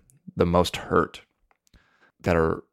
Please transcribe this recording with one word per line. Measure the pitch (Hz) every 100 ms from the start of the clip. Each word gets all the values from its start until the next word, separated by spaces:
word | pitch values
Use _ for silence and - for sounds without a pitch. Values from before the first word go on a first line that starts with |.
| _ _ - -
the | 87
most | 87 87 -
hurt, | - 90 - - - _ _ _ _ _ _ _ _ _
that | 92 82
are | 80 82 -